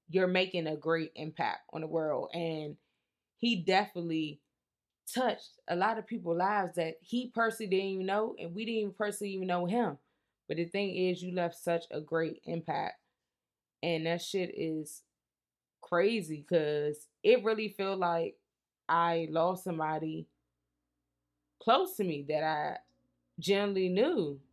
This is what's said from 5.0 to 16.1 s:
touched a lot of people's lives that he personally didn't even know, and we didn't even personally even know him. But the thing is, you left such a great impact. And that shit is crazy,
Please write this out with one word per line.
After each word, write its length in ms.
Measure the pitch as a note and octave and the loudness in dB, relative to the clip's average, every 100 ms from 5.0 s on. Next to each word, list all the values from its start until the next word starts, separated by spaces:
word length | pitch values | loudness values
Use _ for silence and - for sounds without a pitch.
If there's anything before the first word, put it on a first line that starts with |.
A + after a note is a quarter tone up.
| - | -8
touched 380 | A#3+ B3 - - - - | 0 0 0 -8 -14 -4
a 80 | |
lot 220 | F3 G#3 A3 | 0 0 0
of 100 | G#3+ | -6
people's 300 | A3+ F3 E3+ | -6 -2 0
lives 400 | F#3+ G#3 F3 F3 | 2 2 0 -2
that 200 | D#3+ D#3+ | -4 -4
he 280 | - A#3+ B3+ | -6 -4 -2
personally 360 | A#3 A3+ A3 G#3 | 0 0 0 0
didn't 160 | F#3+ G3 | 0 2
even 200 | F#3+ F#3+ | -2 0
know, 300 | G3+ A3 - | 0 0 -4
and 160 | E3+ | -8
we 120 | F3+ A3+ | -6 -2
didn't 140 | A3+ | -2
even 120 | G3+ | -2
personally 400 | - G#3 G3+ G#3 | -2 -4 -2 -4
even 140 | F#3+ F#3 | -4 0
know 180 | F3 | 0
him. 320 | F3 A#3+ G3 C#3 _ _ _ _ - | 2 2 0 -2 _ _ _ _ -6
But 60 | D#3 | -4
the 80 | |
thing 320 | E3+ G3 G3+ F#3 | -2 -2 -2 0
is, 260 | F#3 F3 | 0 0
you 100 | F3+ | -2
left 220 | F3+ E3+ | -2 -2
such 300 | - E3+ E3+ - | -2 -2 -2 -2
a 80 | D3+ | -10
great 400 | D#3 E3 D#3+ - | -2 0 0 -4
impact. 560 | - E3 E3 D#3 - - _ _ _ _ _ _ _ _ | -6 -6 -2 -2 -4 -8 _ _ _ _ _ _ _ _
And 200 | E3 D#3+ D#3+ | -2 0 0
that 140 | E3+ | -2
shit 320 | - G3 F3+ | -2 -2 -2
is 520 | - D#3+ D#3 D3+ - - _ _ _ _ _ _ _ | -2 -4 -4 -6 -12 -20 _ _ _ _ _ _ _
crazy, 640 | - E3+ G3 | 0 4 4